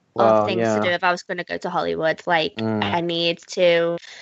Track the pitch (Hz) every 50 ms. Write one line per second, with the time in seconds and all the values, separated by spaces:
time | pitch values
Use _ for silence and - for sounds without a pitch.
0 | _ _ - 113 117 110 110 107 107 104 - 117 113 113 107 107 104 180 175 170
1 | 190 180 175 180 - - 185 175 175 - 175 175 - 180 180 160 - 170 170 165
2 | 160 160 156 - - 180 175 160 160 - - - - 110 110 107 202 202 190 170
3 | 170 175 170 170 170 170 170 - - - - 190 180 175 170 170 170 170 170 170
4 | - - - -